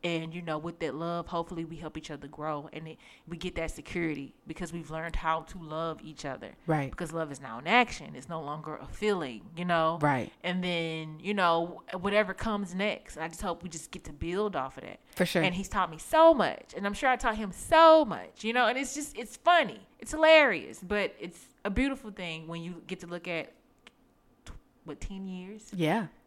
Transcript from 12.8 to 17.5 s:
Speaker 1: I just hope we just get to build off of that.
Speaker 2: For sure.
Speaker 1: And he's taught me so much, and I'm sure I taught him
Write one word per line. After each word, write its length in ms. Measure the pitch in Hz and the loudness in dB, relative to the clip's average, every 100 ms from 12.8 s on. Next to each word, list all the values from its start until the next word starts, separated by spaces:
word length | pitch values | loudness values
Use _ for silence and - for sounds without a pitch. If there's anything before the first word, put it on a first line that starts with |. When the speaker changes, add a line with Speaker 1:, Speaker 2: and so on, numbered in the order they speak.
| 208 - - - | -2 -4 -10 -10
Speaker 1:
I 100 | 160 | -10
just 140 | 170 | -6
hope 200 | 202 170 | -6 -6
we 60 | 180 | -8
just 220 | 160 - | -12 -12
get 140 | - | -14
to 80 | - | -14
build 420 | 143 165 180 214 170 | -8 -4 -2 -2 -2
off 220 | 131 - | -6 -8
of 60 | |
that. 160 | - - _ - | -14 -16 _ -2
Speaker 2:
For 100 | 175 | 0
sure. 160 | 180 | 2
Speaker 1:
And 120 | 180 | 2
he's 140 | 175 196 | 0 -4
taught 220 | 208 180 | -2 -2
me 80 | 160 | -4
so 340 | - 320 330 | 0 8 10
much, 400 | 311 160 - - | 10 4 0 -10
and 120 | - 202 | -6 -4
I'm 80 | |
sure 160 | 208 277 | 0 2
I 60 | 247 | 2
taught 200 | 247 214 | 2 0
him 160 | 208 | -4